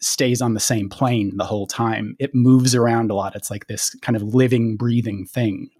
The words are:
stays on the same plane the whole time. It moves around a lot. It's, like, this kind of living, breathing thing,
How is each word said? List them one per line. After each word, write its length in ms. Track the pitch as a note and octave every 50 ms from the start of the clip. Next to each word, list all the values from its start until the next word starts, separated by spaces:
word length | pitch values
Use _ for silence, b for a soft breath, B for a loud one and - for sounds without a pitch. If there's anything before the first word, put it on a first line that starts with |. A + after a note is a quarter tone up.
stays 420 | - - - - C3+ B2 B2 A#2+
on 120 | B2+ A#2 A2
the 60 | G#2
same 300 | - - B2 G#2+ G2+ F#2+
plane 460 | - - C3+ B2 B2 A2 G2+ G2 F#2
the 100 | G2 F#2+
whole 200 | - G#2+ G#2 G2
time. 480 | - - - A#2 A2+ A2 G#2+ G#2+ A2 - -
It 160 | C3+ - -
moves 400 | B2 A#2+ B2+ C3 B2+ B2+ B2+ B2
around 360 | A#2+ A#2 A#2+ A#2 A#2 A2+ G#2
a 40 | G2+
lot. 200 | G2 G2 G2 -
It's, 160 | G#2 - -
like, 160 | G2+ G#2 -
this 280 | - G#2+ - - - - -
kind 140 | - - A#2
of 60 | G#2+
living, 540 | G2+ G#2 A#2 C3 C3 B2 B2+ A#2 A#2 A2+ G#2+
breathing 480 | G#2 A#2+ A#2+ A#2 A#2+ A2+ A2+ G2+ F#2+ F#2
thing, 460 | - - B2 A#2+ G#2+ F#2+ - - - _